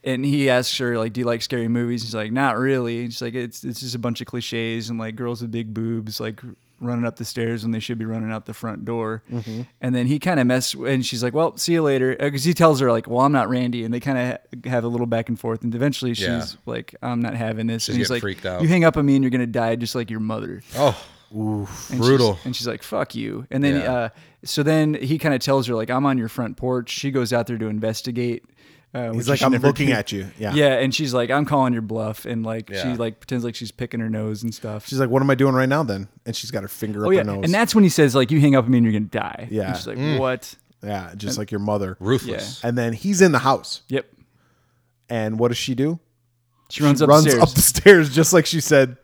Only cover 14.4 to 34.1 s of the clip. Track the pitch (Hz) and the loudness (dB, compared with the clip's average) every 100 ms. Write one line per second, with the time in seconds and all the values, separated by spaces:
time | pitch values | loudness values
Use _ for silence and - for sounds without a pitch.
14.4 | _ 123 127 123 120 120 120 113 113 113 | _ -12 -4 -2 0 -2 0 -2 -2 -4
15.4 | 117 113 120 117 143 131 127 110 92 82 | -4 -4 -4 0 0 0 -4 -2 -2 -2
16.4 | 80 - - 117 - - 123 120 117 113 | -4 -10 -10 -10 -10 -10 -4 -2 -2 -2
17.4 | 113 110 113 113 - 123 120 120 104 92 | -4 -2 -2 -2 -2 0 0 0 -4 -6
18.4 | 92 90 160 180 165 156 143 139 131 123 | -6 0 2 6 4 4 4 4 2 0
19.4 | 120 120 113 117 117 127 113 110 107 110 | -2 -2 0 -2 -4 -4 -6 -6 -4 -6
20.4 | 104 - - - 143 98 - _ _ 107 | -8 -12 -10 2 2 2 -12 _ _ -6
21.4 | 107 107 98 - - 127 120 135 113 92 | -4 -4 -6 -12 -6 2 4 6 4 0
22.4 | 127 123 117 117 - 208 - 117 110 104 | -8 -6 -8 -8 -6 -6 -6 -6 -8 -8
23.4 | 135 135 143 139 123 123 113 - _ _ | -6 0 2 2 0 -2 -4 -10 _ _
24.4 | - - 147 156 151 151 131 156 160 131 | -6 0 2 4 2 0 -2 -2 0 0
25.4 | 139 135 120 113 113 127 139 131 113 - | 2 0 2 -2 -2 0 2 0 -2 -6
26.4 | 113 - 127 127 117 - 143 131 113 120 | -6 -4 -4 -4 -4 -6 -4 -2 0 -2
27.4 | 117 117 110 107 110 110 131 120 120 117 | -2 -4 -4 -2 -4 -4 -6 -4 -4 -6
28.4 | _ _ _ _ _ 127 120 113 117 139 | _ _ _ _ _ -8 -4 -4 0 2
29.4 | 135 123 135 143 139 113 - 101 95 - | 2 4 2 2 2 2 -2 -6 -8 -6
30.4 | 104 147 143 127 135 127 147 123 120 139 | -2 4 4 4 0 -2 -2 -2 0 0
31.4 | 147 147 127 117 107 110 110 107 113 117 | 2 2 2 0 -4 -6 -6 -8 -8 -6
32.4 | 110 113 107 98 127 120 113 104 - 127 | -4 -6 -6 -6 -4 -2 -4 -6 -6 -4
33.4 | 117 110 113 - 120 117 113 | -4 -8 -12 -10 -8 -4 -4